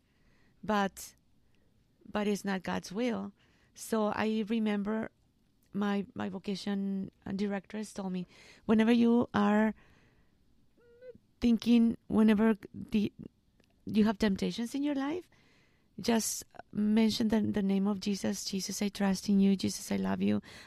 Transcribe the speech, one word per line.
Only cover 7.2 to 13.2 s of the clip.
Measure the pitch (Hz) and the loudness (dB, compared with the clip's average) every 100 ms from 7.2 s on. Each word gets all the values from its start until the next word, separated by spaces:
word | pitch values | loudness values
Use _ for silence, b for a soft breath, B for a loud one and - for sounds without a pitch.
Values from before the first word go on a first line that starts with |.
| - 196 | -10 -4
directress | 208 196 - 214 208 | -4 -4 -8 -12 -10
told | - 190 | -10 -8
me, | 185 180 B B B - | -6 -8 B B B 2
"Whenever | 220 220 | 4 6
you | 240 233 240 - | 6 6 4 2
are | 208 208 208 220 - b b b b b b _ _ _ _ 480 480 508 466 _ _ | 2 4 4 2 -2 b b b b b b _ _ _ _ _ _ -20 -20 _ _
thinking, | 240 226 220 240 233 - - | 2 2 4 6 4 0 -2
whenever | 208 220 208 226 214 - 196 196 | 4 4 6 4 2 -4 -16 -4
the, | 214 202 - | -2 -2 -6